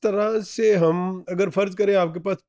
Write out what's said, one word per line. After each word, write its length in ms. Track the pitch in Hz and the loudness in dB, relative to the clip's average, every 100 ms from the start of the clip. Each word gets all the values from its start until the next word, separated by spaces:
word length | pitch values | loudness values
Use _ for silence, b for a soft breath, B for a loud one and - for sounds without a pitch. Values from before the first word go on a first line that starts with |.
तरह 400 | 220 202 214 220 | -2 0 0 -2
से 340 | 202 - 220 | -4 0 2
हम, 500 | 202 165 175 185 185 - | 4 4 2 -2 -6 -6
अगर 220 | 180 196 | -2 -2
फ़र्ज़ 260 | 185 202 185 | 0 -2 0
करें 180 | 202 | 2
आपके 260 | 202 170 165 | 2 0 -2
पास 160 | 175 190 | -6 -6